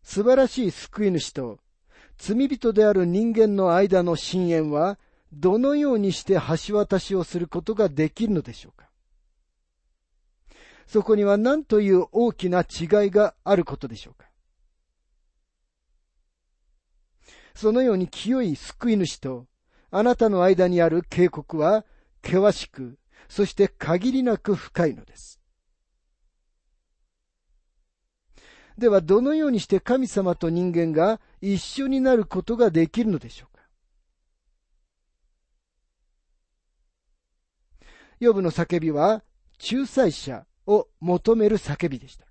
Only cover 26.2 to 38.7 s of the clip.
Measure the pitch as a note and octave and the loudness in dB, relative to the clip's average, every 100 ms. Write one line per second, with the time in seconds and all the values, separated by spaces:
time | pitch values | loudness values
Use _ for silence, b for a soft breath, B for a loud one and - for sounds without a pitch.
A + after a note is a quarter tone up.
26.2 | _ _ _ _ _ _ _ _ _ _ | _ _ _ _ _ _ _ _ _ _
27.2 | _ _ _ _ _ _ _ _ _ _ | _ _ _ _ _ _ _ _ _ _
28.2 | _ b b b b - A#3 G3 D#3+ G3+ | _ b b b b -2 2 2 4 2
29.2 | C4 D#4 D4+ A3+ - F#3+ - B3+ B3+ G3+ | 2 0 0 -2 -2 -4 0 -2 -2 -2
30.2 | F#3+ E3+ E3 E3+ F3+ E3+ E3 D#3 F#3 A3 | -2 -2 -2 -2 -2 -2 0 2 0 0
31.2 | _ _ G3 G3 - - C4+ C4+ C4 A#3+ | _ _ -4 -4 -6 -8 -4 0 2 2
32.2 | F#3+ F#3 - A#3 A3+ D#3+ E3 A3 A3 D#3+ | 0 -6 -6 0 2 2 0 0 -2 -4
33.2 | A#2 - - _ _ _ _ _ _ _ | -8 -20 -20 _ _ _ _ _ _ _
34.2 | _ _ _ _ _ _ _ _ _ _ | _ _ _ _ _ _ _ _ _ _
35.2 | _ _ _ _ _ _ _ _ _ _ | _ _ _ _ _ _ _ _ _ _
36.2 | _ _ _ _ _ _ _ _ _ _ | _ _ _ _ _ _ _ _ _ _
37.2 | _ _ _ _ _ - b b b b | _ _ _ _ _ -20 b b b b
38.2 | A#3+ G3 F3+ D#3+ E3+ | 2 2 -2 -4 -4